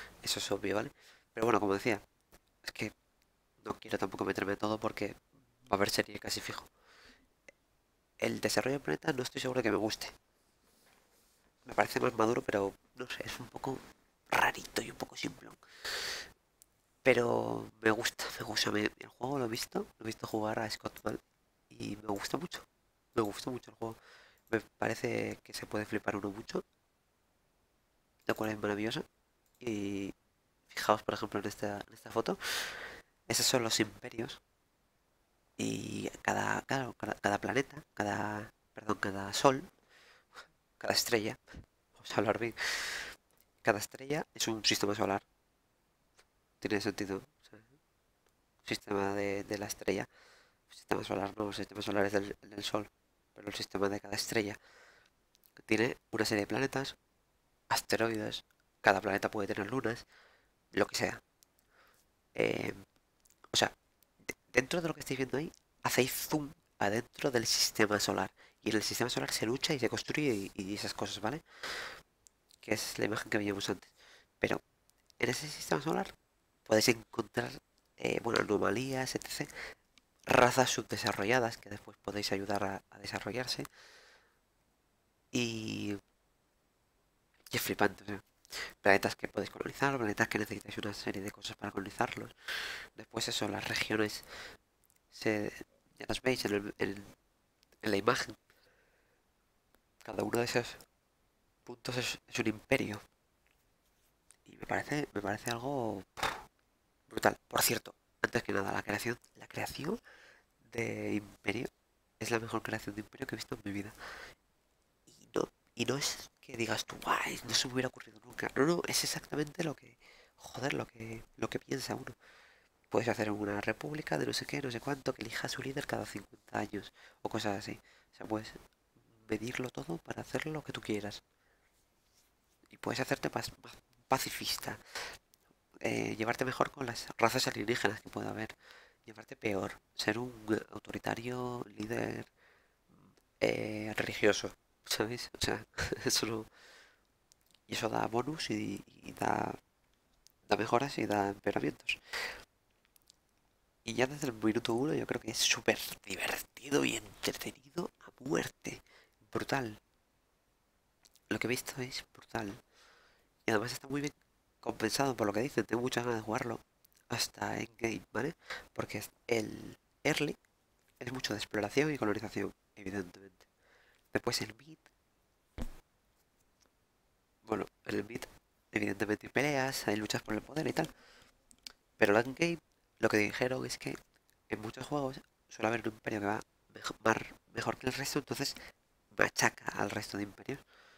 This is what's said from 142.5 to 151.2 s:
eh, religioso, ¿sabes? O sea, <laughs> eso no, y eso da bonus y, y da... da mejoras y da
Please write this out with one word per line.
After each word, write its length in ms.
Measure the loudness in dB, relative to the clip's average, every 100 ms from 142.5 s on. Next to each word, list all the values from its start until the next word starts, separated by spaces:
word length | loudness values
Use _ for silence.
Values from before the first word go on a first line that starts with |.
| _ _ _ _ -20 -20 _ _ 0
eh, 540 | 2 2 -2 -4 -4 -2
religioso, 580 | -2 4 6 6 0 -10 _ _
¿sabes? 460 | -2 0 0 -2 -8 -2
O 40 |
sea, 220 | 0 0 -4 -4
<laughs> 280 | -4 0
eso 220 | 2 2 0
no, 200 | -4 -6 -16 -20 -20 -20 _ _ _ _ _ _ _ -8
y 80 |
eso 140 | -2 0
da 180 | 0 2
bonus 440 | 0 0 -2 -2
y, 340 | -2 -2 -6 -10 -18
y 100 | -10
da... 420 | 0 2 2 0 -4 _ _ _ _ _ _ -20 _ 0
da 80 | 2
mejoras 420 | 4 4 4 0
y 80 | 2
da 240 | 2